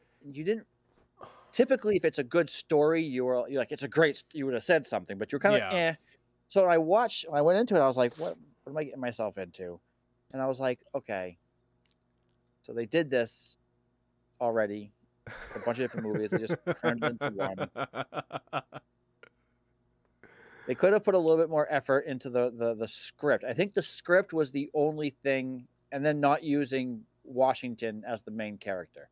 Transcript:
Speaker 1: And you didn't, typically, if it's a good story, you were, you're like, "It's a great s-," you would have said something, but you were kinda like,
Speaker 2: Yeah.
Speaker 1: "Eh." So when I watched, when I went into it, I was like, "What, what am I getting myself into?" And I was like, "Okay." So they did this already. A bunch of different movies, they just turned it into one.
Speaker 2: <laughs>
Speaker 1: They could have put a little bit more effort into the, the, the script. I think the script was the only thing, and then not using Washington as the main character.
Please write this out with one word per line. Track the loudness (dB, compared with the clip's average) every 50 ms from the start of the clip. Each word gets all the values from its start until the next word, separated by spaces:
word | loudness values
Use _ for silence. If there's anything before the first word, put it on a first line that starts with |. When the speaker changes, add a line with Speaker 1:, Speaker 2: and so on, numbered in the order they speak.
| _ _ _ _ -20
Speaker 1:
And | -16 -12
you | -8 -4
didn't, | -4 -4 -4 -6 _ _ _ _ _ _ _ _ _ _ -20 -20 -20 -20 -20 _ _
typically, | 2 2 4 4 4 0 2 0 0
if | 2 2
it's | 0 0 0
a | -6
good | 2 2 2 2 2
story, | -2 -10 -2 2 4 4 6 6 4 2 0
you | -2 -2 -2 0
were, | 0 0 0 -2 -2
you're | -2 -2
like, | -2 -2
"It's | -4 -8 -8
a | -2
great | 4 4 4 4 2
s-," | -2 -12 _
you | -8 -6 -4
would | -2 -2
have | -2 2
said | 2 2 2 2
something, | 0 -4 -4 -4 -6 -6
but | -6 -6 -4
you | -4
were | 0
kinda | 2 4 4 4
like, | 2 0
Speaker 2:
Yeah. | 0 0
Speaker 1:
"Eh." | 0 0 -2 -4 _ _ _ _ _ _ _ _ _ 0
So | 2 4
when | 6 6
I | 6 4
watched, | 4 4 4 2 2 0 -4 -6 -8 -2
when | 0 4
I |
went | 4 4 4 4
into | 2 4 4
it, | 6
I | 6
was | 6 4
like, | 4 2 2 2 -4
"What, | -8 -8 -8 -10 -16 _ _ _ -16
what | -10
am | -8
I | -8 -8
getting | -8 -8 -8
myself | -8 -8 -6 -4 -6 -6 -6 -8
into?" | -12 -12 -12 -12 -12 -12 -12 -14 _ _ _ _ _ _ _ _ _ _
And | -8 -4
I | -4
was | -4 -4 -2
like, | -2 -4 -4 -4 _ _ -10
"Okay." | -10 -6 -6 -6 -6 -6 -8 -12 _ _ _ _ _ _ _ _ _ _ _ _ _ _ _ _ _ _ _ _ _ _ _ _ _
So | _ -10
they | -8 -8 -6
did | 0 0 0 0 2
this | 0 0 0 0 -6 -18 -20 -20 -20 _ _ _ _ _ _ _ _ _ _ _ _ _ _ _ _ -4
already. | -4 -2 0 0 0 -2 -2 -8 -12 -16 _ _ _ _ _ _ -20 -18 -16 -16 -16 -12 -12
A | -6
bunch | -4 -4 -2 -2
of | -2
different | -4 -4 -6 -6
movies, | -4 -4 -2 -2 -2
they | -2 -4
just | -2 -4 -6 -6 -4 -6 -6 -2
turned | -2 -2 -2 0 -2
it |
into | -4 -4 -4 -6 -6 -4
one. | -4 -6 -6 -4 -6 -8 -8 -6
Speaker 2:
<laughs> | -10 -10 -8 -8 -10 -10 _ -8 -12 -10 -10 -12 -14 _ -8 -10 -10 -10 _ -20 -20 _ _ _ _ _ _ _ _ -20 _ _ _ _ _ _ _ _ _ _ _ _ _ _ _ _ _ _ _ -20 -20 -20 -20 -20 -20 -20 -14 -6
Speaker 1:
They | -6 -2
could | 4 4 4
have | 4 4
put | 4 4 4
a | 4
little | 6 6 6 4
bit | 4 2
more | 2 0 0 2
effort | 0 -2 2 2 2 2 2
into | -2 -8 -8 -6 -2
the, | 0 0 0 0 0
the, | -2 -2 -2 -2
the | -2 -6
script. | -8 -8 -12 -14 -14 -10 -2 0 2 2 2
I | 0 -4
think | -2 -2 -2 0 0
the | -4
script | -4 -4 -10 -10 0 4 4 4 4 2
was | -2 -2 -2 -2
the | -2 -6 -6 -4 -2
only | 0 0 0 0 -2 -6 -6
thing, | -6 _ -2 0 0 0 -2 -6 -8 -10 -14 _ _ _ _ -10
and | -8 -2 0
then | 0 0 4
not | 4 4 2 2 2
using | 0 0 0 0 0 -2 -4 -2 -4 -8 -10 -14 _ _ _ _
Washington | -8 0 2 2 2 2 0 -4 -10 -8 -6 -6 -6 -6 -8 -8
as | -8 -10 -10
the | -10 -10
main | -8 -8 -8 -8 -10 -10
character. | -8 -6 -6 -6 -8 _ _ -20 -20 _